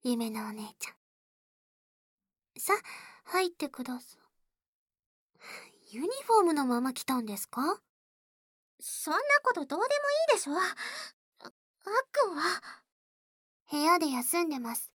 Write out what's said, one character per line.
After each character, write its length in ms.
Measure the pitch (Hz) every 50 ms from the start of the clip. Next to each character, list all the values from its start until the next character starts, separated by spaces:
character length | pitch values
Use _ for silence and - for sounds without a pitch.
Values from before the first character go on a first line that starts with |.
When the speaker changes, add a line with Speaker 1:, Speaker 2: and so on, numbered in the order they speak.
Speaker 1:
夢 300 | _ 254 247 233 233 226
の 160 | 220 220 214 214
お 40 | 214
姉 100 | 214 208 202 - _
ち 80 | - -
ゃ 40 |
ん。 40 | - _ _ _ _ _ _ _ _ _ _ _ _ _ _ _ _ _ _ _ _ _ _ _ _ _ _ _ _ _ _ _ _ -
さ、 140 | - - 381 440 - - - - - - - - _
入 200 | - - 359 381
っ 60 | 359
て 180 | 349 _ 311 285
く 140 | - - 254
だ 160 | 247 247 247
さ 180 | - - - _ _ _ _ _ _ _ _ _ _ _ _ _ _ _ _ _ _ _ _ _ _ _ _ _ - - - - - - _ _ _ _
い。 40 | -
ユ 60 | 220
ニ 60 | 277 370 494 539 554
フ 140 | - 453 440
ォ 20 |
ー 40 | 381
ム 100 | 339 320
の 100 | 294 277
ま 160 | 254 247 240
ま 120 | 247 262 247
来 100 | - -
た 160 | - 262 254
ん 60 | 233 214
で 100 | 208 196
す 100 | - -
か？ 140 | - - 254 311 392 - _ _ _ _ _ _ _ _ _ _ _ _ _ _ _ _ _ _ _ _
Speaker 2:
そ 320 | - - - - - -
ん 20 | 302
な 60 | 370 523 587 571 587 571
こ 100 | 508 466
と 140 | 359 294 269
ど 100 | 277 320
う 20 |
で 40 | 427
も 60 | 523 571 587 571 571 571 605 659 640
い 20 | 523
い 20 |
で 60 | 403
し 80 | - 277
ょ。 40 | 285
あ、 40 | 339 370 370 - - - - - - - - - _ _ _ _ _ -
あ 40 | -
っ 40 | _ _ _ _ _ _ _ 392 415 466 539 _
く 200 | _ 571 554 403
ん 40 | 349
は？ 60 | 294 311 349 359 - - - - - _ _ _ _ _ _ _ _ _ _ _ _ _ _ _ _ _ _
Speaker 1:
部 80 | - 285
屋 220 | 294 311 349 359
で 100 | 320 302
休 360 | 262 247 240 - - 339 349
ん 40 | 330
で 80 | 294 262
ま 160 | 240 233 233
す。 180 | - - - _